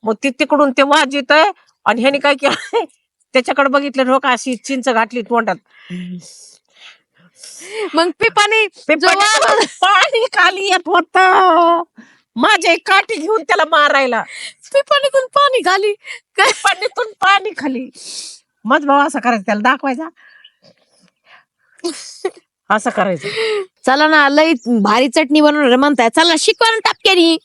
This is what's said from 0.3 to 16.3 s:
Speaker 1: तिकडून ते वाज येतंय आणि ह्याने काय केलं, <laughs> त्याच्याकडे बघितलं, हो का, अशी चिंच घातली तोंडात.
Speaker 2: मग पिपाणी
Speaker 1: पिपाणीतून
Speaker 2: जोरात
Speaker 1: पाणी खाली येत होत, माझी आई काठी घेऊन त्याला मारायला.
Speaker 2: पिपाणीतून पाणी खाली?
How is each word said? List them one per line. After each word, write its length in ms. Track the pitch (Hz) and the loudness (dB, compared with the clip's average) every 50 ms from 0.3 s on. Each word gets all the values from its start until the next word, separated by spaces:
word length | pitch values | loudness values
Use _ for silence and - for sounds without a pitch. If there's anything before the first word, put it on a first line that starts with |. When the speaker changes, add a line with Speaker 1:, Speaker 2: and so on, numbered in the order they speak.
Speaker 1:
तिकडून 400 | 247 _ 311 277 302 285 294 277 | -2 _ -2 0 2 2 2 2
ते 120 | 247 - 277 | 2 0 2
वाज 320 | 277 285 311 302 262 269 | 2 4 2 2 0 -2
येतंय 360 | 285 262 _ 285 302 320 415 381 _ _ _ _ _ _ | -6 -2 _ 2 4 4 2 0 _ _ _ _ _ _
आणि 140 | - 214 233 | -2 -2 0
ह्याने 180 | 226 269 277 285 | 0 0 0 0
काय 160 | 277 285 285 | 0 0 -2
केलं, 200 | 262 277 277 - | 0 -2 -2 -2
<laughs> 320 | - - - - 466 370 - _ _ _ _ _ _ _ _ _ | -4 -8 -4 -4 -4 -4 -4 _ _ _ _ _ _ _ _ _
त्याच्याकडे 360 | 262 247 - 349 - 269 277 | -2 -2 0 0 0 0 2
बघितलं, 440 | 254 285 285 285 233 262 262 254 262 | 2 0 -2 -2 -4 -2 0 0 0
हो 60 | 269 | 0
का, 120 | 269 269 | 2 0
अशी 240 | 247 226 - 262 254 | -2 -2 -2 -8 -8
चिंच 320 | 214 _ - 269 254 233 262 | -8 _ -8 -8 -4 -2 -2
घातली 340 | 240 220 226 220 - 247 214 | 0 0 -2 -2 -4 -10 -6
तोंडात. 340 | - 240 233 226 214 185 - _ _ _ - - - 180 180 180 180 180 175 170 - - - - - - _ _ _ _ _ - - - _ _ _ _ _ 170 175 _ _ - - - - 320 370 403 440 427 349 - | -2 -2 -2 -2 -2 -6 -6 _ _ _ -20 -20 -16 -14 -14 -12 -14 -14 -16 -18 -20 -20 -20 -20 -20 -20 _ _ _ _ _ -20 -20 -20 _ _ _ _ _ _ _ _ _ -20 -20 -20 -20 -18 -14 -10 -10 -10 -4 -2
Speaker 2:
मग 160 | 302 330 359 311 _ | -2 -2 -2 -2 _
पिपाणी 480 | 403 453 - 427 415 415 440 440 440 | -4 -2 0 0 0 2 2 0 -2
Speaker 1:
पिपाणीतून 320 | 392 _ - - - 302 320 | -2 _ -16 -4 -4 -2 0
Speaker 2:
जोरात 680 | 302 - - 392 403 427 440 571 - 440 427 440 440 - - - - | 2 0 2 2 2 2 2 2 2 0 0 0 -2 -4 -2 -2 0
Speaker 1:
पाणी 420 | 370 - 370 403 640 523 466 453 523 - | 2 4 2 2 2 0 -2 -2 -2 0
खाली 340 | 415 359 349 381 381 392 | 2 2 2 0 -2 -2
येत 220 | 403 359 370 349 294 | -2 -2 -2 -2 0
होत, 300 | 381 349 330 _ _ 370 370 370 370 381 381 370 330 339 339 330 339 339 339 _ _ - - _ _ _ _ _ _ | 0 0 0 _ _ 2 4 4 4 4 4 4 4 4 4 2 2 0 -2 _ _ -20 -20 _ _ _ _ _ _
माझी 320 | 226 254 392 427 370 330 349 | -2 2 2 2 2 2 0
आई 80 | 330 | -2
काठी 400 | 339 _ - 381 392 403 - 453 | -2 _ 0 2 2 2 0 -6
घेऊन 260 | 339 302 359 440 440 320 | -8 -4 -2 -2 -2 0
त्याला 220 | - 349 - 320 302 | -2 0 0 0 0
मारायला. 520 | 330 311 294 294 302 277 269 254 240 220 - - - - - - - _ _ - - | 2 2 2 4 2 0 0 0 -2 -4 -6 -8 -14 -18 -18 -18 -20 _ _ -4 -2
Speaker 2:
पिपाणीतून 540 | 554 554 - 587 571 539 554 - 539 523 | -2 0 2 0 0 0 0 0 0 -2
पाणी 340 | 508 _ 554 571 571 523 494 320 | 0 _ 2 2 2 0 0 0
खाली? 260 | 359 370 392 392 427 415 - _ - - - _ _ | 0 0 0 0 -2 -4 -6 _ -18 -18 -18 _ _